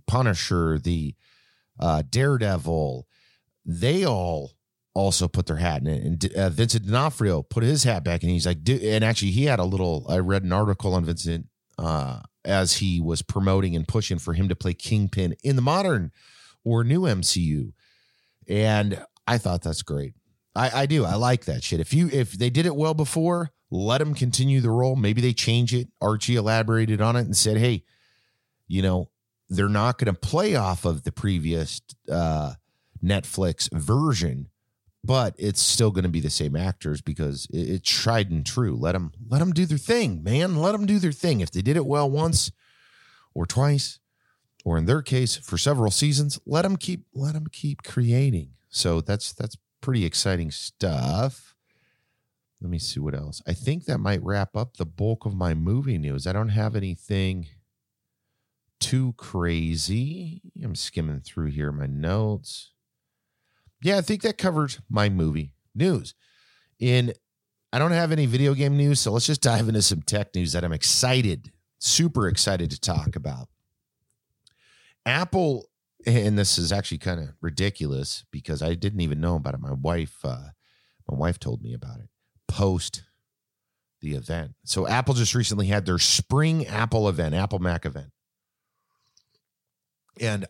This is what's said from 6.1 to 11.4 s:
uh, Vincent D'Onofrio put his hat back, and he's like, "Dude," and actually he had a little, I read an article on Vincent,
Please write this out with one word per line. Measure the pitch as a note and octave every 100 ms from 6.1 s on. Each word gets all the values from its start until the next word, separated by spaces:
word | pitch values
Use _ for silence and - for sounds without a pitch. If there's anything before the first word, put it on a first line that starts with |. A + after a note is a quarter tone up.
| E2+ - F2+
uh, | F#2+
Vincent | D#2 A2+ A2+ G2
D'Onofrio | A#2+ D3+ C3 G#2 E2
put | - -
his | A2+ D3 B2+
hat | G2
back, | D2 E2+
and | E2+
he's | F2 F2
like, | E2
"Dude," | E2+ C3
and | G#2+ G#2+
actually | A2 A2+ G3
he | G2 D3
had | A#2
a |
little, | F2+ F#2+ F2+ D#2 -
I | F2+
read | F2+ G2
an | F#2
article | F#2 G#2+ F#2+ G2+
on | F#2 E2
Vincent, | E2 E2 E2+